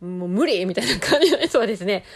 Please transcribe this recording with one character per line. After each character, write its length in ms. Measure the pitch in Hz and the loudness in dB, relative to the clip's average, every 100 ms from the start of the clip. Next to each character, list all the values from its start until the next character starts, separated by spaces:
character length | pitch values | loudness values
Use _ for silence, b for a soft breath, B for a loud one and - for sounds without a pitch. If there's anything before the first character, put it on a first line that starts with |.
| 180 | -10
も 200 | 180 180 | -6 -2
う 40 | |
無 160 | 190 311 | 0 2
理 200 | 190 190 | 0 -2
み 100 | 196 | -2
た 80 | |
い 40 | 247 | -2
な 120 | 233 | -2
感 220 | - 294 | 2 4
じ 100 | 330 | 4
の 80 | 285 | 2
人 200 | 330 269 | 2 0
は 60 | 220 | 0
で 100 | 208 | -2
す 80 | |
ね、 200 | 180 196 B | -4 -4 B